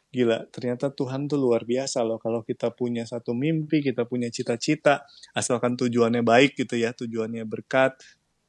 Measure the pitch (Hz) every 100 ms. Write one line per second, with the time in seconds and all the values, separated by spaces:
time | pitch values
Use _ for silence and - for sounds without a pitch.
0 | _ 127 120 113 - - 123 123 139 139
1 | 135 135 147 143 131 113 113 123 135 135
2 | 113 113 113 117 117 123 120 - 123 120
3 | 117 120 123 120 147 160 151 156 143 117
4 | 120 127 120 - 123 117 - - 147 139
5 | - - - - 104 123 123 123 127 117
6 | 113 120 117 117 139 - 120 120 117 123
7 | 120 113 110 117 110 110 - 131 131 -
8 | - _ _ _